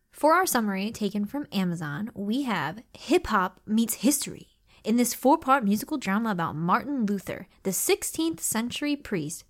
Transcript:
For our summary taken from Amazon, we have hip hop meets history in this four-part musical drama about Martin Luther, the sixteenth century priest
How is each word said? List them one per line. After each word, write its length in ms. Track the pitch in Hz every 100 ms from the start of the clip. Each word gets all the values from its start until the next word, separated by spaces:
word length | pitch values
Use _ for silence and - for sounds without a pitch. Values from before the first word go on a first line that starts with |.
| _
For 220 | - 294
our 120 | 339 370
summary 460 | 254 208 190 202
taken 340 | 233 208 208 208
from 220 | 285 294
Amazon, 600 | 196 180 170 156 143 214
we 300 | - 202 247
have 400 | 269 185 143 208 -
hip 340 | - - 339 349
hop 340 | 214 185 - -
meets 300 | 214 233 -
history 520 | 247 285 - - - _ _ _
in 120 | - 240
this 160 | 240
four-part 500 | - 247 302 262 277
musical 340 | 202 208 - 302
drama 320 | 190 202 226
about 240 | 185 165 143
Martin 500 | 170 214 254 285 208
Luther, 420 | 202 - - - _
the 100 | 190
sixteenth 680 | 185 - 403 - - 330 330
century 540 | - 214 233 - 294 285
priest 480 | - 180 147 -